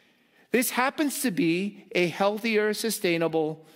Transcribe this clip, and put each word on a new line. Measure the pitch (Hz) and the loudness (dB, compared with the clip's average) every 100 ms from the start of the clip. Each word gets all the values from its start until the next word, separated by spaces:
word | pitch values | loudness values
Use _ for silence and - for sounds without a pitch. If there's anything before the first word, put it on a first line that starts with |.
| _ _ _ _ _ | _ _ _ _ _
this | 226 254 | 0 0
happens | - 262 - 302 - | 0 0 0 -2 0
to | 254 | -2
be | 170 165 175 202 - - | 0 2 2 -2 -6 -6
a | - 175 | 0 0
healthier, | - 202 214 233 214 214 | 2 0 0 0 0 0
sustainable | 208 226 202 185 170 165 160 156 156 - | 0 -2 -2 0 0 0 0 -2 -4 -14